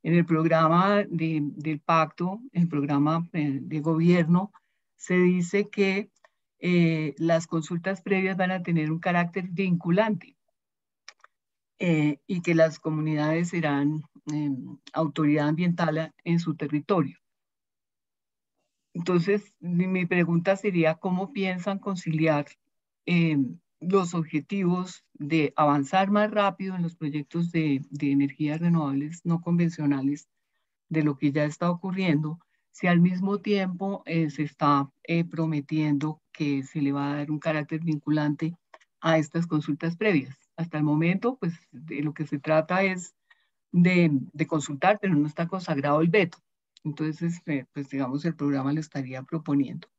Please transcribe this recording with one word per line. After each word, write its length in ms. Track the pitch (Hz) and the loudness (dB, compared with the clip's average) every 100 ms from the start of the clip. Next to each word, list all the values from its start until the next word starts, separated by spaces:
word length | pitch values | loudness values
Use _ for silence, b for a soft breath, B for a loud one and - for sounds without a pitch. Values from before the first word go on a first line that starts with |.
En 120 | 165 | 4
el 120 | 175 170 | 2 4
programa 760 | 160 160 160 160 170 196 202 202 | 2 4 4 4 4 4 2 0
de, 320 | 165 160 160 | -4 -2 -2
del 360 | 147 - 151 151 | -4 -4 -6 -6
pacto, 600 | - 165 156 - 180 208 262 | 2 2 2 -2 -6 -6 -6
el 140 | 175 170 | 0 0
programa, 640 | 151 143 143 151 165 170 | 0 0 2 2 0 -2
eh, 280 | 170 147 135 | -2 -2 -4
de 180 | 123 156 | -6 -4
gobierno, 720 | 151 160 170 175 160 175 202 b b b _ _ | -2 2 4 4 4 2 2 b b b _ _
se 180 | - | -2
dice 540 | 180 180 180 175 202 202 | 2 4 2 0 -2 -2
que, 420 | - 196 190 208 _ _ _ _ _ | 0 0 0 -6 _ _ _ _ _
eh, 560 | 175 175 165 160 156 143 | 2 4 4 2 -4 -2
las 280 | 165 165 170 | 0 0 0
consultas 560 | 165 151 175 190 196 | -4 -2 -4 -4 -6
previas 340 | - 190 190 190 | -2 0 0 0
van 140 | 180 | -2
a 120 | 185 | -2
tener 280 | 180 170 151 | 0 0 0
un 80 | 165 | -2
carácter 500 | 185 175 170 190 185 | 0 0 0 -4 -6
vinculante, 880 | 175 190 170 175 185 220 196 - _ _ _ _ _ _ _ - _ - _ _ _ _ _ | -2 0 0 2 2 2 -2 -8 _ _ _ _ _ _ _ -20 _ -20 _ _ _ _ _
eh, 420 | 180 160 151 143 - | 0 2 2 0 -4
y 140 | 180 | -4
que 120 | 170 | 0
las 240 | 165 160 156 | 4 4 2
comunidades 680 | 160 156 156 151 151 165 175 | -4 -2 -2 0 0 0 -2
serán, 560 | 175 156 143 143 156 - - 151 | -2 0 0 0 -2 -8 -14 -6
eh, 180 | 151 147 131 - - - | -4 -2 -4 -8 -16 -10
autoridad 560 | 151 160 139 147 151 147 | -4 -2 0 2 2 2
ambiental 500 | 160 175 170 170 156 | 2 0 0 -2 -2
a-, 160 | 160 _ | -6 _
en 160 | 175 170 | -2 0
su 160 | 170 | 0
territorio. 640 | 151 147 147 143 190 139 - _ _ _ _ _ _ _ _ _ _ _ _ _ _ _ _ _ | -4 -4 -4 0 0 0 -6 _ _ _ _ _ _ _ _ _ _ _ _ _ _ _ _ _
Entonces, 640 | 175 170 180 170 208 202 _ | -8 0 2 2 0 -2 _
mi, 300 | 170 175 185 | -4 -2 0
mi 180 | 185 175 | 0 2
pregunta 480 | 180 170 170 170 | 2 2 2 2
sería, 400 | 190 208 175 156 | 0 0 2 2
¿cómo 380 | 156 - 180 196 | 0 -2 -2 -4
piensan 480 | 202 190 180 190 196 | -4 -4 -2 -4 -6
conciliar, 680 | 202 185 170 156 160 147 147 - _ _ _ _ - | -6 -6 -2 0 2 2 -2 -14 _ _ _ _ 0
eh, 300 | 175 165 147 127 - _ _ | 2 4 2 0 -4 _ _
los 340 | 175 196 175 | 0 0 2
objetivos 920 | 175 160 151 - 202 180 180 180 - _ | -4 -2 -4 -4 -2 0 0 -4 -14 _
de 380 | - 143 160 143 - | -12 -2 0 0 2
avanzar 560 | 147 143 135 185 196 | 2 2 2 0 2
más 180 | 208 214 | 2 2
rápido 460 | 208 202 190 190 185 | 2 0 0 -6 -4
en 60 | |
los 120 | 170 | -4
proyectos 560 | 165 151 147 143 170 170 | -4 -6 -6 -4 -4 -2
de, 340 | 170 156 135 139 | 0 0 -2 -4
de 220 | 147 143 | -4 0
energías 480 | 139 139 - 151 156 | 2 0 -2 -4 0
renovables 640 | 170 170 143 139 151 170 | 2 2 2 -2 -4 -8
no 160 | 170 165 | -4 -2
convencionales 880 | 170 170 170 165 147 139 139 147 _ _ _ _ _ _ _ | 0 2 0 0 0 0 -2 -4 _ _ _ _ _ _ _
de 140 | 160 | 0
lo 160 | 151 139 | 0 0
que 140 | 147 | 0
ya 120 | 147 | 0
está 240 | 151 151 175 | -2 0 -2
ocurriendo, 680 | 175 190 185 185 165 156 170 _ _ _ | -2 -4 -2 0 0 0 -8 _ _ _
si 160 | - 185 | -2 2
al 140 | 175 | 4
mismo 400 | 175 185 196 202 | 4 2 -2 -2
tiempo, 640 | 208 202 185 175 196 196 - | 0 0 0 -4 -6 -6 -4
eh, 240 | 165 156 | -2 -2
se 140 | 139 | -2
está, 440 | 147 - 147 143 135 _ | -8 0 2 2 0 _
eh, 220 | - 170 | -4 -2
prometiendo 960 | 170 165 160 151 139 156 151 143 151 156 _ | -2 -2 -2 -2 -2 -2 0 0 -2 -6 _
que 300 | - 151 139 | -6 -2 -2
se 180 | 135 165 | -4 -4
le 120 | 139 | -2
va 180 | 143 143 | -2 -2
a 60 | 147 | -4
dar 160 | 147 | -4
un 80 | 151 | -4
carácter 400 | 165 156 151 160 | -2 -4 -4 -4
vinculante 720 | 165 151 147 151 151 143 160 170 _ - _ _ | -2 -4 0 0 0 -2 -4 -6 _ -20 _ _
a 180 | 165 160 | 2 2
estas 300 | 147 165 170 | 2 -4 -2
consultas 480 | 156 151 143 165 170 | -2 -2 -4 -4 -2
previas? 420 | 220 160 127 - _ - | 2 2 0 -16 _ -10
Hasta 220 | 165 156 | -6 -2
el 60 | |
momento, 520 | 151 151 165 190 233 269 | 0 2 2 0 -2 -2
pues, 160 | 170 170 _ | -6 -8 _
de 320 | 165 156 - | -18 -10 -6
lo 120 | 151 | -6
que 120 | 147 151 | -6 -6
se 120 | 147 | -6
trata 440 | 156 156 156 185 | 0 0 2 0
es 320 | 196 185 175 _ b b b _ _ | 0 -2 -10 _ b b b _ _
de, 380 | 175 175 180 170 | 4 4 6 4
de 340 | 139 - 147 156 | 2 -4 -6 -2
consultar, 520 | 160 143 139 180 208 | -2 -4 0 2 2
pero 140 | 196 | 2
no 120 | 147 151 | 2 0
está 220 | 160 170 | -2 -4
consagrado 520 | 190 175 143 143 151 | -4 -4 -2 2 2
el 60 | 170 | 4
veto. 300 | 208 175 - _ _ _ _ | 4 2 -4 _ _ _ _
Entonces, 560 | 156 147 156 156 170 170 - | -10 -6 -6 -4 -6 -6 -6
eh, 180 | 143 127 | -6 -6
pues, 160 | 147 139 | -12 -8
digamos, 360 | 135 127 143 | -6 -4 -2
el 120 | 165 160 | -4 -2
programa 360 | 143 139 135 | -2 0 0
lo 80 | 151 | -2
estaría 420 | 156 143 127 131 | -4 -8 -8 -10
proponiendo. 680 | 135 165 156 143 131 160 - | -8 -8 -2 0 0 -6 -16